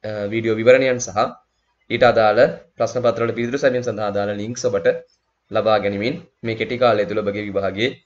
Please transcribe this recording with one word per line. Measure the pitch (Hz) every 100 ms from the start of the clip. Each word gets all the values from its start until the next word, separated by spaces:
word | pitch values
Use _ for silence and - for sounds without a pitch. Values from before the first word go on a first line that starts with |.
අ, | 107 107 101
වීඩියෝ | 113 113 110
විවරණයන් | 113 131 135 123
සහ | 107 95 120 - _ _ _ _ _
ඊට | 117
අදාළ | 123 113 107 107 147 - -
ප්‍රශ්න | _ 113 123
පත්‍රවල | 117 113 113
පිළිතුරු | 113 120 139
සැපීම | 139 123
සඳහා | 120 104 107
අදාළ | 101 101 104
ලින්ක්ස් | 107 120 123
ඔබට | 98 87 127 - _ _ _ _
ලබා | 107 107 107
ගැනීමෙන් | 98 101 110 165 - _
මේ | 117 113
කෙටි | 107 123
කාලය | 123 107 98
තුළ | 104
ඔබගේ | 101 101
විභාගයේ | 104 98 95 95 123 -